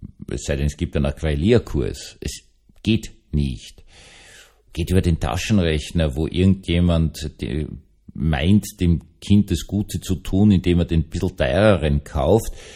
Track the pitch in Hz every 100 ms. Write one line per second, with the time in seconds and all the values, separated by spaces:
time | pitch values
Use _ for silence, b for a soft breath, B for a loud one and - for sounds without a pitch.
0 | - - - - - 69 73 - 80 78
1 | 67 - 80 73 98 120 - 73 50 -
2 | - - - - _ _ _ - 104 113
3 | - - _ 73 69 58 - - - B
4 | B B B B B B _ - 85 92
5 | 90 80 65 69 - 104 85 76 - 85
6 | 78 65 80 85 95 92 - 85 87 82
7 | 80 - 76 - - 76 - - _ _
8 | - - 78 71 82 104 - - 87 80
9 | - _ - 104 98 - - 101 - 87
10 | - 92 - 95 107 92 90 85 82 82
11 | 76 - 92 - 67 80 107 92 76 73
12 | - 71 71 107 - B B